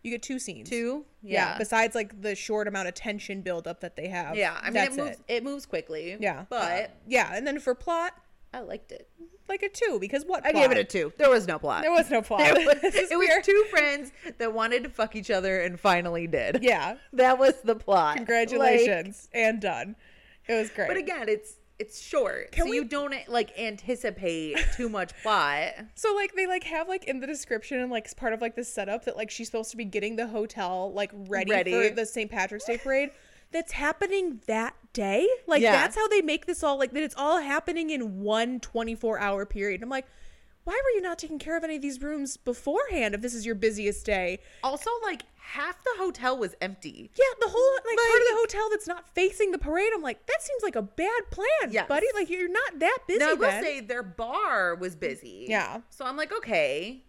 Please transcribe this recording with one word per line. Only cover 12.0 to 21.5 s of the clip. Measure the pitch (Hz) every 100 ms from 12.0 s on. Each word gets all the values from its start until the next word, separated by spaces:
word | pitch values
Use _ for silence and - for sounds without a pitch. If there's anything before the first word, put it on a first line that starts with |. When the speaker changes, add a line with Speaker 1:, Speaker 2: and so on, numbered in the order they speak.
| 311
Speaker 1:
no | 254
plot. | 214 208
Speaker 2:
There | 294 370 320
was, | 285
Speaker 1:
<laughs> |
This | 370 -
is | 370
Speaker 2:
it | 339
was | 370
Speaker 1:
pure | 339
Speaker 2:
two | - 403 427
friends | 339 294 285 277 - 339 -
that | 226
wanted | 220 226 247
to | 262
fuck | - 220 220
each | 196
other | 196 190 190
and | 175 175
finally | 202 175 175 170 170
did. | 151 107 254
Speaker 1:
Yeah. | 247 190 147 247 -
Speaker 2:
That | 254 254 262
was | 269 262
the | 220 226
plot. | - 190 156 190
Speaker 1:
Congratulations. | 220 233 226 254 254 240 233 180 190 - -
Speaker 2:
Like | 233
Speaker 1:
And | 220 220
done. | 196 120 165 220 - - - - -
It | 226
was | 220
great. | - 185
Speaker 2:
But | 370
again, | 302 330 226
it's, | 214 -